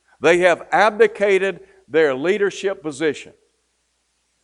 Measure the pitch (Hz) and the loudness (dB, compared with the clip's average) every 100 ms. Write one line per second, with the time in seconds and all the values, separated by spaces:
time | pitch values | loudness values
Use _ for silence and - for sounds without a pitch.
0 | _ - 143 175 180 160 - 160 214 208 | _ -2 2 4 4 0 0 0 2 2
1 | 214 214 202 190 190 180 - _ _ 151 | 0 0 0 0 -2 -8 -16 _ _ 0
2 | 151 131 160 208 202 - 196 190 156 131 | 0 0 -2 -2 -2 -4 -8 -6 -10 -6
3 | 156 127 - _ _ _ _ _ _ _ | -6 -6 -12 _ _ _ _ _ _ _
4 | _ _ _ _ | _ _ _ _